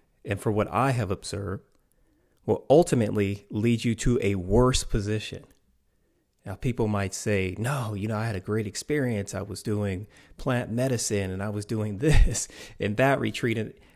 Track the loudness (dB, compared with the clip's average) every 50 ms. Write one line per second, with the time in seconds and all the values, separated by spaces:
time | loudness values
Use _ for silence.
0 | _ _ _ _ -8 -6 -6 -4 -2 0 0 0 0 0 0 0 0 2 0 0
1 | -2 -2 -4 -4 -6 -8 -8 -8 -6 -6 -8 -8 -10 _ _ _ _ _ _ _
2 | _ _ _ _ _ _ _ _ _ -2 -2 0 4 6 6 6 6 6 4 2
3 | 2 2 2 2 2 2 0 -4 -8 -8 -4 0 2 2 2 2 2 0 -2 0
4 | 2 2 2 2 2 2 0 0 0 2 4 6 6 6 4 2 0 -2 -2 -2
5 | -2 -2 -4 -4 -6 -8 -12 -14 -16 -18 _ _ _ _ _ _ _ _ _ _
6 | _ _ _ _ _ _ _ _ -12 -12 -10 -4 -4 -4 -2 0 0 0 0 0
7 | -2 -2 -4 -4 -2 0 0 0 0 0 -2 -4 -4 -2 -2 -2 -4 -4 -4 -4
8 | -4 -4 -2 -2 -2 -4 -4 -4 -4 -2 -2 -2 -2 -4 -6 -8 -6 -2 -2 0
9 | 0 0 0 -2 -4 -4 -6 -8 -8 -8 -10 -8 -4 -4 -2 0 0 -2 -2 -4
10 | -6 -10 -16 -20 -20 -20 -18 -8 -4 -2 -2 -2 -2 -2 -2 -2 0 0 0 -2
11 | -2 -2 -2 -2 -2 -2 -4 -4 -6 -6 -6 -6 -6 -4 -4 -4 -4 -4 -4 0
12 | 2 6 8 8 8 6 4 0 -6 -8 -12 -16 -20 -18 -8 -4 -4 -2 0 2
13 | 2 2 2 2 0 -2 -2 -2 -2 -2 0 -2 -4 -6 -8 -14 -20 -20 _